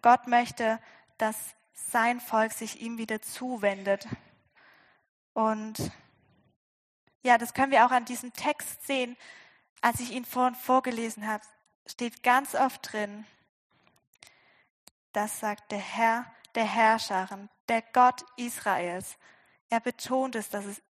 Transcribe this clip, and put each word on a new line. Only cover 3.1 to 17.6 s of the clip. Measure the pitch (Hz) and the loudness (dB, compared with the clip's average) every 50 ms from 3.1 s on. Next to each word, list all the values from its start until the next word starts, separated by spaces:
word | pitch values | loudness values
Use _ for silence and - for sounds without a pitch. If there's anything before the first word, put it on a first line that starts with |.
| 220 214 | -6 -6
zuwendet. | - - - - 254 254 254 226 202 202 196 196 196 202 196 196 - - - - _ _ _ _ _ _ _ _ _ - _ _ _ _ _ _ _ _ _ _ _ _ | -6 -12 -12 -10 -8 -6 -6 0 0 0 0 0 0 -2 -2 -2 -2 -12 -12 -12 _ _ _ _ _ _ _ _ _ -20 _ _ _ _ _ _ _ _ _ _ _ _
Und | _ - 220 220 220 214 214 220 220 - - - - - _ _ _ _ _ _ _ _ _ _ _ _ _ _ _ _ _ _ _ _ _ _ _ _ | _ 0 0 0 0 -2 -6 -10 -6 -6 -6 -6 -8 -12 _ _ _ _ _ _ _ _ _ _ _ _ _ _ _ _ _ _ _ _ _ _ _ _
ja, | _ 254 240 226 | _ 6 6 6
das | 233 226 - | 4 -2 0
können | - 262 269 | 0 2 4
wir | 269 226 226 | 8 6 6
auch | 247 | 8
an | 254 247 240 | 6 2 0
diesem | 226 247 233 - 247 | -2 -10 -10 -10 -12
Text | _ - - 294 294 - - - - - - | _ -4 -2 -2 -2 -2 -6 -12 -12 -14 -6
sehen, | - 277 262 254 240 247 _ - - - - - - _ _ _ _ _ _ | -4 -2 -2 -2 -4 -8 _ -20 -20 -20 -20 -20 -20 _ _ _ _ _ _
als | - 233 233 - | 0 0 0 0
ich | 247 247 | -6 -6
ihn | 269 254 240 | -8 -8 -10
vorhin | - - 254 254 254 240 | -6 -2 0 0 0 0
vorgelesen | - - - 254 262 254 254 233 226 233 226 220 220 208 214 | -4 0 2 2 2 2 0 -4 -4 -6 -6 -8 -8 -6 -6
habe, | 214 208 - - _ _ _ _ _ _ _ | -6 -6 -8 -16 _ _ _ _ _ _ _
steht | - - - 240 233 - - | -20 -10 -6 -6 -8 -8 0
ganz | - 247 247 262 277 - - | 2 4 4 4 2 0 0
oft | 262 262 262 - - - - | 0 0 0 0 -6 -14 -8
drin, | - 214 208 202 202 214 214 - _ _ _ _ _ _ _ _ _ _ _ _ _ _ _ _ _ _ - - _ _ _ _ _ _ _ _ _ _ _ - _ _ _ _ | -6 -6 -6 -6 -8 -16 -18 -20 _ _ _ _ _ _ _ _ _ _ _ _ _ _ _ _ _ _ -20 -20 _ _ _ _ _ _ _ _ _ _ _ -20 _ _ _ _
„Das | - 208 208 214 - - | -4 -4 -4 -4 -6 -6
sagt | - 214 208 - _ _ | -4 -6 -6 -6 _ _
der | 208 202 | -8 -8
Herr, | 190 - - 220 226 226 226 240 247 - - _ _ - _ | -8 -6 0 2 4 4 4 2 -4 -10 -18 _ _ -6 _
der | 233 226 | -2 0
Herrscharen, | 208 196 226 226 220 226 220 - - 208 185 185 185 196 196 202 208 _ _ | 0 2 4 6 6 6 4 0 -2 -4 -4 -4 -4 -10 -16 -18 -20 _ _